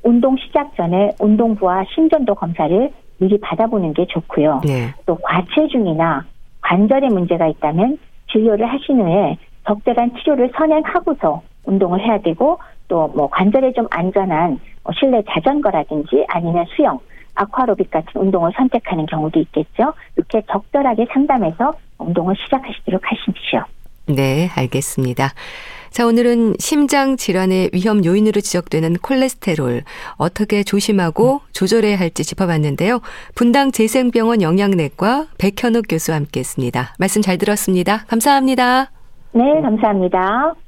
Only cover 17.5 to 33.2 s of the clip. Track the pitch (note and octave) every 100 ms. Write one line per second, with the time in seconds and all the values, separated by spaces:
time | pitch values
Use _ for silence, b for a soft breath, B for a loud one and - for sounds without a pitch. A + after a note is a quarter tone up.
17.5 | - B3 F#3+ F#3 D#3+ D#3+ - G3 F#3+ E3+
18.5 | - B3+ A#3+ - E3+ D#3 D#3+ D#3 D#3+ D3+
19.5 | - D#3 - C4 D#4 B - - A3+ G#3
20.5 | G3 - C#4+ C4+ A3+ A#3 C4+ D4 C4 F3
21.5 | E3 B3+ D#4+ - - D#3 F3 E3+ G3+ -
22.5 | C4 C4 - - F#3 - - - - -
23.5 | A#2 - - - - - C3+ C3+ C#3 F3
24.5 | - B2+ C3+ - - B2+ B2 C3+ B B
25.5 | B B B B - A#3 A#3 A#3+ A#3+ A3+
26.5 | - - D4+ C#4+ C#4+ C4+ C4 - F#3 F#3
27.5 | F#3 F#3 F#3 G3+ G#3 E3 F#3+ G#3+ G#3 -
28.5 | F3+ - D#3 D#3+ F3 - C4 C4 - -
29.5 | D#3+ B2+ A#2+ B B B B D#3+ - G#3+
30.5 | G#3 G3 G3+ G#3 G3+ F3 D#3 B3 C#4 -
31.5 | - F#3+ A3+ G#3+ G3+ F3 - D3+ - F#3
32.5 | D#3+ D3 C#3+ F3+ A#3+ B B